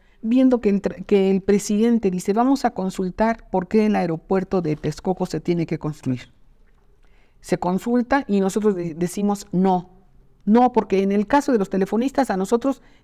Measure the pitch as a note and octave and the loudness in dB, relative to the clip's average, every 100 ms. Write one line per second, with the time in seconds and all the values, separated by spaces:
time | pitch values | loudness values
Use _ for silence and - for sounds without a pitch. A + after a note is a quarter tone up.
0 | _ _ A3+ B3+ C4 B3 G#3+ G3+ G3 - | _ _ 0 4 4 4 2 0 -2 -6
1 | - G3+ F#3+ G3 F#3+ G3+ - G#3 A#3 A#3 | 0 2 4 2 2 0 2 0 2 2
2 | G#3 F3+ - G3+ B3 C4+ A#3+ - F#3 - | 0 -2 -2 0 2 2 -2 -4 -6 -4
3 | F#3 - A3 A3+ - F#3 F3+ A3 G#3+ G3+ | -4 -2 -2 -2 -4 -4 0 2 2 0
4 | F3+ D#3+ - F#3+ F#3 F#3+ D#3+ D3+ D3+ - | 0 -4 -2 -2 0 -2 -2 -4 -6 -6
5 | - F3+ F3+ D#3+ E3+ E3+ D#3+ D#3+ D#3 D3+ | -4 -4 -4 -4 -2 -2 -2 -4 -6 -8
6 | - B2+ - _ _ _ _ _ _ _ | -6 -6 -8 _ _ _ _ _ _ _
7 | _ _ _ _ - F3+ F3+ F#3 - A#3+ | _ _ _ _ -4 -2 -2 -2 0 -2
8 | A#3+ C#4 - G3+ F#3+ G#3+ G#3+ F#3 E3+ D#3 | 0 -2 0 0 0 0 0 0 -4 -4
9 | F3 - G3+ G3+ - F3 F#3+ F3+ F3 - | -6 -2 -2 -4 -4 0 2 0 -4 -18
10 | _ _ _ _ - A3+ B3 A#3+ G#3 F#3+ | _ _ _ _ 2 4 4 2 0 0
11 | G3 G3+ G#3 C#4+ C#4 A#3+ F#3+ F#3+ F#3+ G#3+ | 0 0 2 0 2 0 0 -2 -2 -2
12 | C4 C#4 C4 G3 G3 A#3 C4 C4 - _ | -2 -2 -2 -2 -2 0 0 -4 -8 _